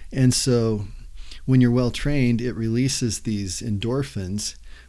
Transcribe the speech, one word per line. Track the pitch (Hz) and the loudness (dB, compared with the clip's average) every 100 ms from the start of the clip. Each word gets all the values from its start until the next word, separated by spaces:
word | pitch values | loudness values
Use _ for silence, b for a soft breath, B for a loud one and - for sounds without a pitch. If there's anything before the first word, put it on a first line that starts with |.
| B | B
And | 139 127 | 2 4
so | 120 - 120 113 107 101 B B B B B | 4 4 2 2 0 -4 B B B B B
when | B 131 | B 6
you're | 123 | 6
well | 120 123 | 4 2
trained, | - 139 147 123 117 | 0 0 2 4 2
it | 120 | 0
releases | 110 113 117 131 - 120 98 | -4 -2 0 0 0 -2 -2
these | - 107 95 85 | -2 -4 -4 -6
endorphins, | 117 101 113 131 135 104 92 104 - - b b | -4 -4 -2 -2 -2 -4 -4 -4 -6 -10 b b